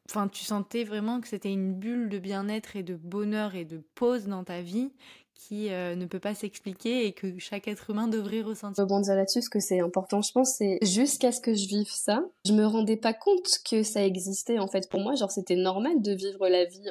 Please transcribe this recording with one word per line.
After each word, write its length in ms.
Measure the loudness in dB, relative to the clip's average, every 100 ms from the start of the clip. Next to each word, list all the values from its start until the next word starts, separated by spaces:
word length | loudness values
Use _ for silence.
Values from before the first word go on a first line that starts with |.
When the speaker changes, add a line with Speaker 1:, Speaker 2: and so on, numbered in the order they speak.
| -8
Speaker 1:
enfin, 180 | -4 -4
tu 160 | -4
sentais 400 | -4 -4 -4 -4
vraiment 380 | -4 -4 -4 -4
que 60 | -6
c'était 220 | -6 -4
une 200 | -2 -2
bulle 380 | -2 -4 -4 -2
de 80 | -4
bien-être 580 | -4 -4 -4 -4 -6 -8
et 60 |
de 120 | -8
bonheur 600 | -10 -8 -4 -2 -2 -2
et 100 | -6
de 180 | -10 -12 -14
pause 320 | -2 0 2 -2
dans 180 | -8
ta 160 | -6 -8
vie 320 | -6 -4 -4 -6 -20 -20 _
qui, 360 | _ -12 -6 -4
euh, 240 | -4 -4 -4
ne 100 | -6
peut 140 | -6
pas 120 | -6 -6
s'expliquer 720 | -8 -10 -10 -6 -2 0 0
et 60 |
que 240 | -2 -6 -8
chaque 280 | -8 -8 -6
être 240 | -8 -4
humain 160 | -2 0
devrait 360 | 0 0 -2
ressentir. 420 | -4 -6 -4 0
Speaker 2:
Rebondir 320 | 2 4 4 4
là-dessus, 240 | 2 0
parce 80 | 0
que 100 | 0
c'est 220 | 2 2
important, 420 | 2 0 0 0
je 80 | 2
pense, 240 | 4 4 4
c'est 220 | 2 2
jusqu'à 500 | 2 4 2 4 2
ce 80 | 2
que 120 | 2
je 120 | 0 2
vive 240 | 0 -2
ça, 320 | -2 0 0 0 -4 4
je 60 |
me 120 | 6
rendais 320 | 6 4 2 2
pas 160 | 0
compte 340 | 0 4 4 4 0 2
que 140 | 2
ça 240 | 2 2 2
existait, 540 | 2 -2 -4 0 0
en 80 | 0
fait. 200 | -2 -2
Pour 120 | -2
moi, 160 | 0 0
genre, 160 | 0
c'était 240 | -2 0 2
normal 440 | 2 2 2 2
de 120 | 2
vivre 360 | 0 -4 0 4
la 160 | 4 4
vie 220 | -2 -10